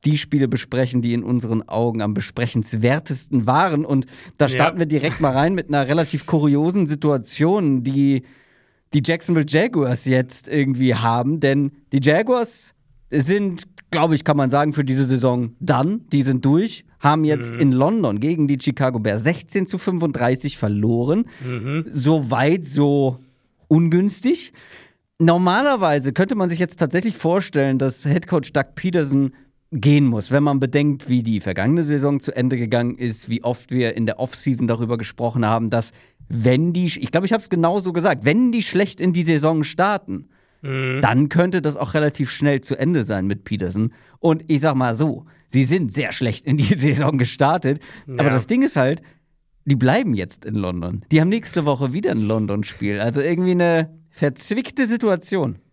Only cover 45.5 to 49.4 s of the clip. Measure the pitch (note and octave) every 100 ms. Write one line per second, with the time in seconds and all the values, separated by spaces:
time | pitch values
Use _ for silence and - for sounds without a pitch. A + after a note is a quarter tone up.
45.5 | B2+ B2+ F3 C#3 G2 A#2 - B2 G2+ -
46.5 | D#3 A2+ G3 C#3 C3 D3 D3 B2 - C#3
47.5 | F3 D3 C#3+ - - - B2+ C#3+ C3 A2+
48.5 | B3 C#4 D#3+ C3 D#3+ - _ _ _